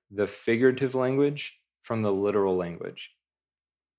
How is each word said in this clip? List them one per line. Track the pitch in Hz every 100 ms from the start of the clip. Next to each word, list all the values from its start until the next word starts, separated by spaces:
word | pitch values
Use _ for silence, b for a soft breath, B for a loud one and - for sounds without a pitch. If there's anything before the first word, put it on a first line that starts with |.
| _
the | 101 98
figurative | - - 117 131 131 135
language | 127 127 135 143 147 - - _ _
from | - 113
the | 104
literal | 98 101 101 98 92
language. | 87 85 - - - _ _ _ _ _ _ _ _